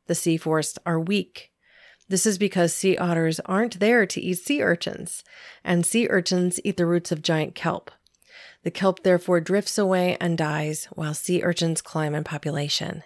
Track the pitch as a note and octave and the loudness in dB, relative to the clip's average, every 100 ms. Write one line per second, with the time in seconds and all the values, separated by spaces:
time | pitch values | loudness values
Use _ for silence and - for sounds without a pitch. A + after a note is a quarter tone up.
0 | - E3+ E3+ D#3+ D#3+ D#3 D3+ - F3 E3 | -4 -2 0 0 2 0 0 -4 -2 -2
1 | E3 G3+ - - - _ _ _ - _ | 0 0 -2 -10 -20 _ _ _ -20 _
2 | - F#3+ A3 F#3 G3+ F#3 E3+ - F#3+ F3+ | -4 0 2 2 2 2 2 2 2 2
3 | F3 E3 D#3+ D#3+ - F#3+ A#3 F3+ G#3 A#3+ | 2 2 2 0 -2 0 0 2 4 4
4 | F#3+ - F3+ F3+ - C#4+ G3+ E3+ - - | 2 -2 -4 -4 -2 0 2 0 -2 -8
5 | D#3+ - - - - - - F3 E3+ A#3 | -10 -12 -14 -20 -20 -10 -2 0 2 2
6 | A#3 F#3+ E3+ F3+ F3+ - G3+ F#3 E3+ F3 | 2 2 2 2 0 0 -2 0 2 2
7 | E3+ D#3 - D#3 D3+ - E3+ - - - | 0 -4 0 0 -2 -4 -4 -4 -8 -20
8 | _ _ _ - - - F3 - F#3+ F3+ | _ _ _ -20 -20 -10 -8 0 0 2
9 | F#3+ F3 F3 F3 D#3+ G3 G3+ - F#3+ F#3 | 4 2 4 0 2 0 0 0 2 2
10 | F3+ - F3 E3 D3+ D3+ D3+ D3+ - - | 2 0 0 0 0 -2 -2 -4 -8 -8
11 | D#3 D3+ - F3+ - E3+ E3 D#3+ - D#3 | -6 -4 -2 0 0 0 0 -2 -4 -4
12 | D3+ D3 D3 D3+ D3+ D3 D3 - - D#3+ | -2 -2 -4 -6 -4 -4 -2 -4 -4 -10